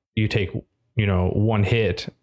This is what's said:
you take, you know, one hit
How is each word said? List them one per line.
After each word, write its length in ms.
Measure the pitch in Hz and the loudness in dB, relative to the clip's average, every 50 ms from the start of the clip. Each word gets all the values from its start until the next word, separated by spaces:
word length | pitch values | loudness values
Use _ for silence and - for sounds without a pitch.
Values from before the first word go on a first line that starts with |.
| _ _ - | _ _ -4
you 100 | - 107 | -2 -2
take, 240 | 104 - 110 98 85 - - - _ _ _ _ _ - | 0 0 -2 -2 -2 -6 -10 -12 _ _ _ _ _ -4
you 100 | - 107 | -2 0
know, 240 | 101 95 90 90 90 | 2 2 2 2 0
one 320 | - 98 104 110 110 104 101 | 0 2 0 2 2 2 2
hit 500 | 95 120 117 110 95 - - - - - _ | 2 2 2 2 0 -2 -4 -6 -12 -12 _